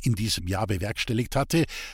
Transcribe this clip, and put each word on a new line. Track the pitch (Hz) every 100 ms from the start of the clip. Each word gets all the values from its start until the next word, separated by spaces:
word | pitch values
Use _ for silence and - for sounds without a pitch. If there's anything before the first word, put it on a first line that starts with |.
in | 139
diesem | 101 107 - 85
Jahr | 95 107
bewerkstelligt | 98 101 - - 117 123 135
hatte, | 139 165 151 - -